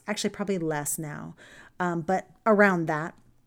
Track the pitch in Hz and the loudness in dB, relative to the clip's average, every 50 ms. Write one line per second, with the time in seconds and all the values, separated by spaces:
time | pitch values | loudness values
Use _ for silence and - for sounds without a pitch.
0 | - - 214 - - 208 208 - 202 202 196 180 165 160 151 147 147 - - - | -6 -6 -6 -4 -4 -4 -4 -4 -4 -2 -2 -2 -2 -2 -2 -2 -2 -4 -6 -6
1 | 156 147 151 156 160 165 - - - - - - - - _ - 180 175 170 170 | -6 -8 -10 -10 -12 -14 -16 -18 -20 -20 -20 -20 -20 -20 _ -4 -2 -2 0 -2
2 | 156 - 190 180 - - - _ _ 226 214 196 208 196 185 170 160 160 156 151 | 0 0 0 -2 -2 -6 -18 _ _ 4 6 6 6 6 4 2 0 -2 -2 -4
3 | 160 175 - - _ - _ _ _ | -4 -8 -12 -16 _ -20 _ _ _